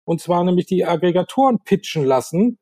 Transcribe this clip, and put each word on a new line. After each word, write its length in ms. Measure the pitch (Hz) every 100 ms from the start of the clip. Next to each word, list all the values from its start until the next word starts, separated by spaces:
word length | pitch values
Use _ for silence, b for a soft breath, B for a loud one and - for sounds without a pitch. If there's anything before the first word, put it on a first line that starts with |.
Und 180 | - 165
zwar 200 | - 175
nämlich 220 | 180 180
die 220 | - 180 -
Aggregatoren 720 | 165 180 180 180 - 269 220
pitchen 400 | - 196 - 160
lassen, 540 | 135 131 - 170 240 233